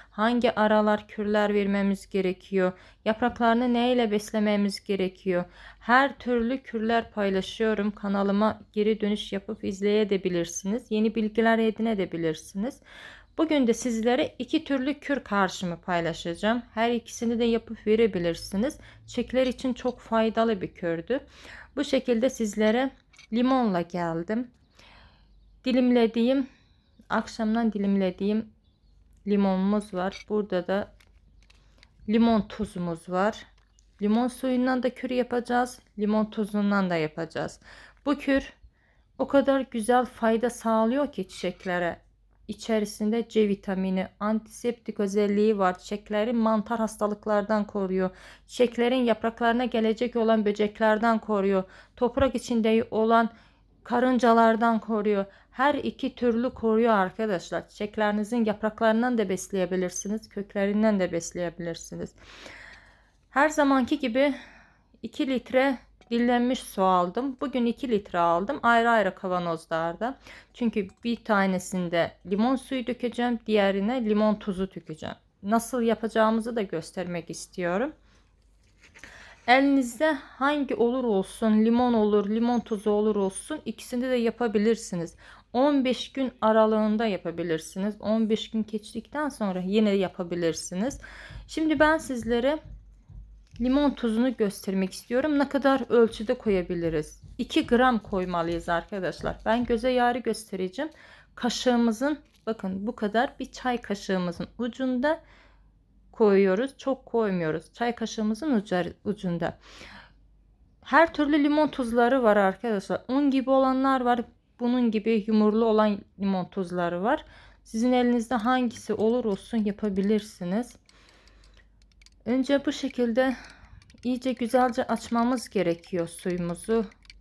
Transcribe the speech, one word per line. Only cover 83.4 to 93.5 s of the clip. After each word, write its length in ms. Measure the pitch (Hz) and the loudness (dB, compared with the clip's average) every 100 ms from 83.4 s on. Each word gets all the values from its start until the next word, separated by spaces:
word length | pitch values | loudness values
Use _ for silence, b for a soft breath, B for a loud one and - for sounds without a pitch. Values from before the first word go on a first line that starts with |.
| - 311 - | -10 -10 -10
ikisini 440 | 220 - 247 254 | -12 -8 -6 -2
de 60 | 247 | 0
yapabilirsiniz. 1000 | 226 220 240 208 214 220 - 175 165 - B B _ | 0 -2 -2 2 2 0 -2 -6 -8 -12 B B _
On 320 | 233 285 285 254 | 0 2 4 2
beş 260 | 240 - | -2 -4
gün 200 | 269 254 - | -6 -6 -2
aralığında 640 | 220 220 220 220 214 214 226 | 2 4 4 4 2 0 0
yapabilirsiniz. 880 | 180 170 165 170 160 - 190 202 208 | -2 -4 -4 -2 -2 -4 -6 -4 -4
On 300 | 202 220 214 | -2 0 0
beş 220 | 214 - | 0 -2
gün 120 | 226 | -6
geçtikten 640 | 214 214 - 233 - 285 294 | -4 -6 -10 -12 -10 -6 -6
sonra 300 | 277 208 180 | -4 -4 -4
yine 320 | 185 214 214 | 0 2 2
yapabilirsiniz. 1080 | 196 175 - 170 175 170 160 - 180 247 277 B B B B - | 2 0 -4 -6 -2 -2 -2 -6 -4 -4 -6 B B B B -10
Şimdi 320 | 302 320 294 | -4 0 4
ben 180 | 302 320 | 4 4
sizlere 600 | 311 247 220 240 262 311 - - - - - - - - - | -2 -6 -2 0 0 -2 -6 -18 -20 -20 -20 -20 -20 -20 -20